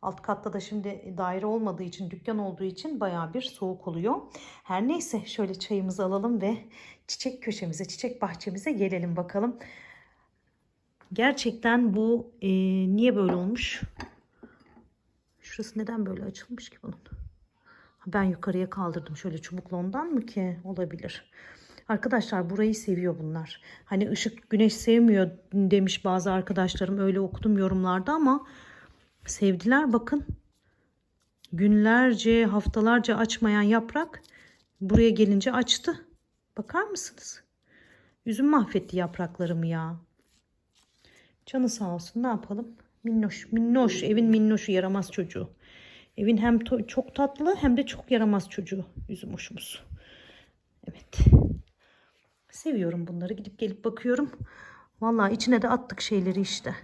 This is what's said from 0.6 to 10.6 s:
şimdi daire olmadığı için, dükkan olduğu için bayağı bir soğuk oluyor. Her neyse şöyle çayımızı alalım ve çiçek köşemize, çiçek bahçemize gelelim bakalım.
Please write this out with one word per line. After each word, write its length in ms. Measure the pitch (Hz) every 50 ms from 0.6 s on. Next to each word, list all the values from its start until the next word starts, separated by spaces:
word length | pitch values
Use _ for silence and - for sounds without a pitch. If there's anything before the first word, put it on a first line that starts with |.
şimdi 540 | 196 - 214 214 190 202 202 196 - 185 185 175
daire 280 | 190 180 180 190 196
olmadığı 360 | 214 214 226 220 208 180 170 190
için, 280 | 175 - - 190 170
dükkan 280 | 175 185 - - 220 214
olduğu 260 | 202 190 180 - 190
için 360 | 190 185 - - 311 311 233
bayağı 340 | 208 190 175 170 165 160 165
bir 80 | 254 254
soğuk 460 | - - - - 185 185 180 - -
oluyor. 260 | 165 165 170 220 277 403 - - - - - - - - _
Her 240 | - 185 185 208 254
neyse 380 | 320 349 311 - - 220 170
şöyle 280 | - - - 214 190 190
çayımızı 500 | 180 - - 214 196 190 185 185 196 202
alalım 360 | 185 190 196 202 233 240 214
ve 180 | 185 196 233 214 - - - - - - - _ _
çiçek 360 | - - - - 262 254 - -
köşemize, 420 | 233 202 - 190 170 160 - 196
çiçek 380 | 185 - - - 247 247 - -
bahçemize 500 | 196 170 - - - 185 196 - 320 294
gelelim 440 | 208 196 190 175 180 170 175 170
bakalım. 400 | 175 180 175 - 202 208 240 233 - - - - - - - - - _ _ _ _ _ _ _ _ _ _ _ _